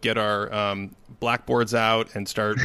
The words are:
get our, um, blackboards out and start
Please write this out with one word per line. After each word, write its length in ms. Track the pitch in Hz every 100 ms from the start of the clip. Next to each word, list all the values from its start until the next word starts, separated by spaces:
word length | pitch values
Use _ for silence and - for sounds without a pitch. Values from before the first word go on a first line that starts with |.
get 160 | 110 110
our, 340 | 107 104 101
um, 440 | 104 101 98 98 - - 127
blackboards 560 | 117 120 - 123 113 117
out 400 | 110 113 113 107
and 120 | 98
start 300 | - 107 107